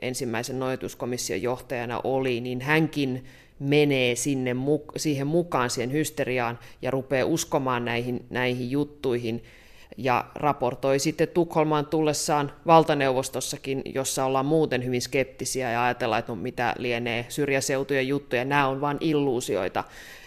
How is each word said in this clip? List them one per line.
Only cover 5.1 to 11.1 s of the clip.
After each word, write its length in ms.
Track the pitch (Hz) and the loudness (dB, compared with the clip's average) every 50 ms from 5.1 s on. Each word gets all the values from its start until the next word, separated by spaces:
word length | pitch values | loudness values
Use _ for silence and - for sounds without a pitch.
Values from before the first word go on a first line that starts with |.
| 143 135 139 | 0 0 0
mukaan, 440 | 143 160 175 170 170 143 127 123 120 | 2 2 2 2 2 0 0 0 0
siihen 220 | - 131 113 127 139 | 0 -2 -2 0 0
hysteriaan 640 | 156 151 151 - - 131 120 127 127 120 117 117 - - - - - - | 0 0 -2 -2 -2 -2 0 0 0 0 -2 -4 -6 -12 -18 -16 -6 -4
ja 80 | 127 | -2
rupeaa 360 | 131 135 131 - 139 131 - | -2 -2 -2 0 0 2 2
uskomaan 580 | 107 165 165 - - - 147 135 131 127 120 120 | 2 2 0 0 0 0 0 0 0 0 0 0
näihin, 420 | 120 117 120 120 123 123 - - - | 0 -2 -2 -2 -2 -4 -6 -6 -4
näihin 400 | - 123 127 123 123 127 123 123 | -2 0 0 0 0 -2 -4 -2
juttuihin. 760 | 131 143 147 143 - - - 135 120 120 117 110 117 117 - - - - - - - - - - - - | -2 -2 -2 -2 -6 -4 -2 0 0 0 -2 -4 -4 -6 -8 -12 -20 -20 -20 -20 -20 -20 -20 -18 -12 -4
Ja 260 | 120 131 123 117 - - - | 0 2 2 2 0 -2 -6
raportoi 640 | - 151 147 - - 131 - 139 - - 135 135 139 | -2 0 0 0 2 0 -2 -2 0 0 2 2 2
sitten 300 | - 160 | 2 0